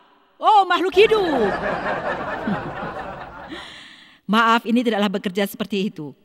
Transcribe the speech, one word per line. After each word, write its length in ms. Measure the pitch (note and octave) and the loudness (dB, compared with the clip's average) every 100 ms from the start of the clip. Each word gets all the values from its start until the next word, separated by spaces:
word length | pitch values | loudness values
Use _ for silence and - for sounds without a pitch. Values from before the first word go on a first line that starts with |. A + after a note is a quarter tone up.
| _ _ _ - | _ _ _ -2
Oh, 240 | E4+ G#4+ F#4 | 4 6 6
makhluk 240 | E4+ F4+ | 2 2
hidup. 280 | F#4 A4 G#4+ | 6 6 6
<laughs> 280 | F4 C4 G3+ - - - - - - - - - - E3+ - - - - - - - - - D#4+ - - - - - _ - | 2 2 0 0 -4 -4 -4 -4 -4 -6 -6 -6 -4 -4 -6 -8 -10 -10 -12 -12 -14 -16 -14 -14 -14 -18 -20 -20 -20 _ 0
Maaf, 360 | A3 A3+ A3+ A3+ | 2 4 4 2
ini 160 | A#3 A#3 | 2 2
tidaklah 240 | G3+ G3+ | 2 0
bekerja 400 | G3 G3+ F#3 G3 | 0 -4 -2 -2
seperti 400 | - F#3+ G3+ G3+ | -4 -4 -2 -4
itu. 240 | - D3 - | -6 -12 -14